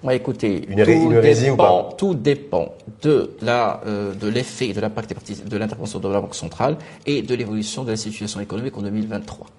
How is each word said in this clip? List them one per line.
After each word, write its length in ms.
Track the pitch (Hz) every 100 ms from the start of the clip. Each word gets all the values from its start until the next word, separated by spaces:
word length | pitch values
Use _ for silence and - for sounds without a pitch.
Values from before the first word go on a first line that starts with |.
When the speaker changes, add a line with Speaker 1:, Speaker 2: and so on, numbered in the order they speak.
Speaker 1:
Ouais, 140 | 131 127
écoutez, 480 | - 117 110 90 -
Speaker 2:
Une 140 | 98
ré-, 140 | 104 107
Speaker 1:
tout 120 | -
Speaker 2:
une 20 |
hérésie 360 | 117 113 113 131
ou 20 | 120
Speaker 1:
dépend, 280 | 104 90
Speaker 2:
pas ? 120 | - -
Speaker 1:
tout 160 | 196
dépend 640 | 170 107 143 - 87 - - - -
de 300 | 147 139 - -
la, 380 | 113 120 113 - -
euh, 260 | 104 101
de 140 | 95 107
l'effet, 460 | 117 127 - 127
de 80 | 98
l'impact 260 | 107 107 104
des 60 | -
partis, 260 | - 101 101
de 80 | 104
l'intervention 420 | 110 110 110 101
de 100 | 98
la 100 | 101
Banque 160 | 98 -
centrale 400 | 82 - 131 160 - - -
et 160 | 143
de 120 | 107 123
l'évolution 480 | 113 107 107 - 131
de 60 |
la 60 | 110
situation 440 | 110 107 104 -
économique 360 | 101 104 127 -
en 40 |
deux 80 | 101
mille 180 | 107 107
vingt-trois. 400 | 104 - - -